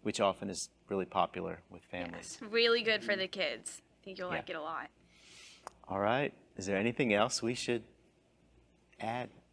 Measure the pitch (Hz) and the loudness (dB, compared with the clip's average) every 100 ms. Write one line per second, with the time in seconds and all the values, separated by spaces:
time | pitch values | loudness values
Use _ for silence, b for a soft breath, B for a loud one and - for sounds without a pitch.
0 | 107 - 101 92 101 87 - _ - 98 | -2 2 2 2 -4 -6 -8 _ -4 -2
1 | 90 95 85 90 90 87 - 90 - 90 | 0 2 2 0 -6 -8 -12 -20 -12 -8
2 | 87 87 - - 220 226 233 233 220 214 | -8 -8 -12 -12 -4 2 4 4 2 0
3 | 202 202 185 202 160 117 - - _ _ | 0 -2 -2 -2 -4 -4 -10 -16 _ _
4 | 196 185 180 165 - 170 151 156 147 _ | -16 -8 -6 -6 -6 -8 -6 -8 -10 _
5 | B B B B B B B - - 98 | B B B B B B B -18 -6 2
6 | 101 123 143 - - - 95 98 113 117 | 4 4 2 -4 -18 -8 0 2 2 2
7 | 131 101 117 - 113 123 - 120 110 - | 4 6 6 4 -2 -2 0 -2 -2 -20
8 | _ _ _ _ _ - _ _ _ - | _ _ _ _ _ -20 _ _ _ -8
9 | 110 120 120 - _ | -4 -4 -6 -12 _